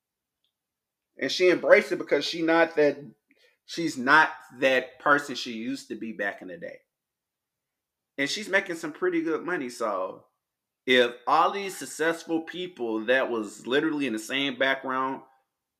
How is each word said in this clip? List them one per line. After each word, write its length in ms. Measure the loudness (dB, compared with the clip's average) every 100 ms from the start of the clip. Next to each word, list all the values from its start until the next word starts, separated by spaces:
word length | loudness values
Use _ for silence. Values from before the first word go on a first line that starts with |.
| _ _ _ _ _ _ _ _ _ _ _ -8
and 120 | -4
she 200 | 2 4
embraced 420 | 4 8 8 6
it 40 | -2
because 280 | 0 0
she 180 | 0 -2
not 340 | 2 4 4 4
that, 220 | 2 2 -8 -20 _ _ _ _ -12
she's 300 | -6 -4 -2
not 340 | 4 6 4 0 -18 -2
that 400 | 2 2 -2 -4
person 360 | 2 2 0
she 180 | -8 -8
used 360 | -8 -8 -8 -10
to 60 |
be 180 | -10 -8
back 300 | -6 -6 -6
in 60 | -12
the 80 | -14
day. 220 | -14 -16 _ _ _ _ _ _ _ _ _ _ _ _ _ -6
And 100 | -4
she's 200 | -4 -2
making 280 | -2 -2 -6
some 160 | -8
pretty 300 | -4 -2 0
good 220 | -2 -4
money. 260 | -4 -6 -6
So 540 | -6 -4 -2 -6 -10 -20 _ _ _ _ _ 4
if 260 | 4 4 0 0
all 240 | 4 4
these 260 | 0 -6 -8
successful 680 | -10 -4 -2 -2 -4 -4
people 640 | -4 -10 -10 -6 -4 -2 2
that 240 | 2 2
was 360 | -2 -6 -10 -2
literally 400 | 0 0 -2 -2
in 60 |
the 60 | -4
same 400 | -4 -4 -4 0
background, 640 | 0 0 -2 -2 -2 -6 -12 _ _ _ _ _